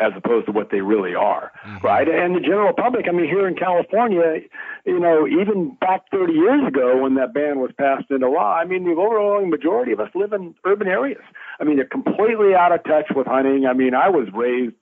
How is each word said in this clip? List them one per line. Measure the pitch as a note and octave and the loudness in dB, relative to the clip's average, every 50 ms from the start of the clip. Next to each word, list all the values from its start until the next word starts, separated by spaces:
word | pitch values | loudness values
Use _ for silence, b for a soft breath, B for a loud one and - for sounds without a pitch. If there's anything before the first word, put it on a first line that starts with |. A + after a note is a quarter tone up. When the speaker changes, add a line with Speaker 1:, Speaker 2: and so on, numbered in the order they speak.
Speaker 1:
as | A2 A2 G2 | -2 -2 -2
opposed | F#2+ F#2 A2+ A#2+ A2+ G#2 | -4 -2 0 0 0 0
to | - G#2 | -2 -4
what | G#2+ G#2 - | -4 -4 -2
they | - G2+ | -4 -4
really | F#2+ G2 G#2+ G#2+ F#2+ F2+ F2+ | -2 0 0 0 0 -2 -2
are, | F2+ G2 G#2 F#2+ - - - - - - | -2 0 0 -2 -2 -6 -12 -16 -20 -20
Speaker 2:
Mm-hmm. | G#2 G#2 F#2+ F#2 | -18 -14 -6 -2
Speaker 1:
right? | G#2+ G2+ A2 C#3 D#3 | 0 2 2 2 2
And | E3 E3 F3 F3 F3+ | 0 0 0 0 -2
the | F3 | -2
general | - C#3+ F#3 G#3 G#3+ G3 E3+ | 0 0 0 2 2 0 0
public, | - G3 A#3+ B3+ A3+ F3+ - | 0 -2 -2 -2 -2 -2 -2
I | F3 | -2
mean, | F3 E3+ | 0 0
here | C#3+ D#3+ G3 G3 | 0 0 0 0
in | F#3+ E3 | -2 -2
California, | - F3 F#3 F3+ F3 E3+ - - G#3 A#3+ A#3 G3 E3+ E3+ E3 D#3+ F3 - - B B B B B B B | -4 -2 0 0 0 0 0 0 0 0 2 2 2 2 0 0 -2 -8 -12 B B B B B B B
you | G3 F#3 F3+ | -4 -2 0
know, | F3 E3+ E3 D#3 D#3 | 2 4 4 4 2
even | C3 C3 E3+ G3+ G3+ G#3+ F#3+ F3 C#3+ B2 - | 2 2 0 0 0 0 -2 -2 -4 -4 -4
back | - F#3 F#3 F#3 - - | -2 -2 -2 -2 -4 -4
thirty | - G3 F#3 F3 E3 | -4 -2 0 0 2
years | D#3 E3+ G#3+ C4 D4 C4+ | 2 4 4 4 2 2
ago | G#3 C3+ C#3 B2+ B2 B2+ C3 | 0 0 0 2 2 2 2
when | C3 C3+ C3 | 2 2 0
that | C3+ C3 B2 A2+ | 0 0 -2 -2
ban | C#3+ D3 D3 C#3+ C3+ | -2 -2 -2 -2 -2
was | B2+ B2 - - | -4 -4 -4 -2
passed | C#3+ C#3 C3+ C3 C3+ - | 0 0 0 -2 -4 -4
into | C#3 C3+ C3 B2+ | -2 0 0 2
law, | C#3 E3+ G3+ G#3 F#3 | 2 0 0 0 0
I | E3 E3+ | -2 -2
mean, | F3+ F#3 F#3 F3+ | -2 -4 -2 0
the | F3 | 0
overwhelming | E3+ D#3 F#3+ A3 A#3 G#3+ G#3 G#3 G3+ G#3 G3 F3+ | 0 0 0 0 2 2 0 2 0 0 0 0
majority | D#3+ C#3+ C3 D#3+ G3 A#3 B3 B3 A3+ | -2 -2 0 0 0 0 0 -2 -2
of | - | -4
us | - G#2+ - | -4 -6 -4
live | F3 G3+ G#3 G#3+ | -4 -4 -2 -4
in | G3 F#3 E3+ - _ - | -6 -6 -8 -14 _ -2
urban | F#3 G3+ G#3 G#3 F#3+ | 0 0 0 0 -2
areas. | F#3 G#3+ B3+ C#4 A3+ - - - - B B B B B | 0 0 -2 -2 -6 -8 -14 -20 -20 B B B B B
I | D3+ | -2
mean, | D3+ D3+ | 0 0
they're | C#3 B2+ | 0 0
completely | - - C3+ - - - - G3+ A3+ A#3 G#3+ G#3 G3 F#3+ | -2 -4 -6 -4 -2 0 2 2 2 2 4 4 4 6
out | F3+ F3 F3 E3+ | 6 6 4 4
of | E3 - | 2 0
touch | - D#3 D3+ D3 - - | 2 2 2 2 0 -2
with | C#3 B2+ | -2 -2
hunting. | - B2 C3 C3+ C3+ C#3 C#3 C3+ | 0 0 2 2 2 2 2 2
I | C3 B2+ | 2 2
mean, | C3 C3 B2+ B2+ | 2 2 2 2
I | C3 D#3 F#3+ | 2 2 2
was | F#3+ D#3 A#2+ G2 F#2+ | 2 2 0 -2 -4
raised | A2 A#2+ B2 B2 B2+ B2+ A#2 G#2+ _ | -4 -2 -2 0 -2 -2 -4 -6 _